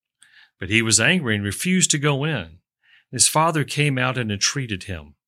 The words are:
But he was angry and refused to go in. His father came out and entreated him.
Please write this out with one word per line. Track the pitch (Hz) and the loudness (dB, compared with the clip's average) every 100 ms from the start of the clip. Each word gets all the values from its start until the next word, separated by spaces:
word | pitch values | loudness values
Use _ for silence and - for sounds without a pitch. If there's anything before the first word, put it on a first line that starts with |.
| _ _ _ - _ - | _ _ _ -20 _ -12
But | 90 | -2
he | 110 | 0
was | 113 110 | 2 4
angry | 123 180 123 | 4 2 2
and | 104 | 0
refused | 101 - 180 185 - | -2 -2 0 2 2
to | 151 | 0
go | 147 135 | 0 0
in. | 151 131 80 82 _ _ _ _ _ | -2 -4 -8 -16 _ _ _ _ _
His | 127 - | 0 2
father | 151 165 160 | 4 2 2
came | 131 143 147 127 | -2 0 0 0
out | 127 127 | 0 -2
and | 113 | -2
entreated | 101 - 143 123 95 | -2 -2 -2 -6 -8
him. | - 85 73 _ | -8 -10 -12 _